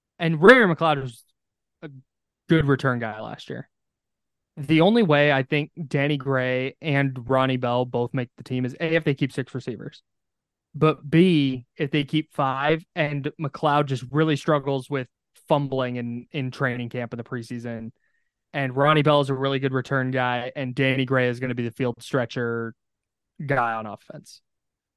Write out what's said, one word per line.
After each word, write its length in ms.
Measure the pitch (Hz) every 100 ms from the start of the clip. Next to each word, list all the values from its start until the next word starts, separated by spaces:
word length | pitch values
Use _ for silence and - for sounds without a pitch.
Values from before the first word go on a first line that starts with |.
| _ -
and 240 | 165 156
Ray 160 | 196 254
Ray 140 | 196
McCloud 300 | 156 160 143
is 220 | 131 113 _ _ _ _ _ _
a 80 | 156 135 _ _ _ _ -
good 180 | 160 143
return 320 | 131 135 120
guy 220 | 110 107
last 280 | 110 - -
year. 200 | 117 - _ _ _ _ _ _ _ _ 160
The 240 | 143 156
only 200 | 185 233
way 300 | 180 143 147
I 120 | 135
think 260 | 131 151 151 143 131
Danny 300 | 143 143 143
Gray 580 | 135 131 127 127 131 -
and 360 | 160 139 139 127 120
Ronnie 260 | 131 131 127
Bell 300 | 123 123 127
both 260 | 120 120
make 160 | 135 120 -
the 80 |
team 220 | - 127 123
is 80 | 143
A, 180 | 165 165
if 80 |
they 100 | 156
keep 180 | 139 139
six 220 | - 123
receivers, 480 | 127 127 110 - - _ _ _ _ _ _ _
but 340 | 139 156 139 139
B, 560 | 160 185 156 135 127 - -
if 120 | 143
they 140 | 151
keep 300 | 143 156 -
five 500 | - 135 131 147 160 -
and 380 | 180 151 143 143 -
McCloud 460 | 151 - 151 147 139
just 180 | 127 120
really 260 | 147 160 139
struggles 540 | - 147 139 135 123
with 180 | 139 123 _ _ _ -
fumbling 480 | 147 139 131 123 123
in, 300 | 120 120 -
in 180 | 151 127
training 400 | - 131 123 117
camp 240 | 123 117
in 20 | 120
the 80 |
preseason, 680 | - 123 113 123 117 113 113 - _ _ _ _ _
and 240 | 143 131 127
Ronnie 260 | 143 156
Bell 200 | 147 147
is 80 | 135
a 40 |
really 240 | 131 139 135
good 140 | 135
return 380 | 131 - 135 127
guy, 420 | 127 123 123 127
and 200 | 147 127
Danny 320 | 123 131 131 131
Gray 220 | 131 123
is 120 | 120
gonna 140 | 127
be 100 | 120
the 60 | 117
field 320 | - 123 -
stretcher 720 | - 135 117 127 117 117 113 - _ _ _ _ _ -
guy 280 | 143 135 117
on 140 | 113 107
offense, 560 | 104 - 147 - - _ _ _ _ _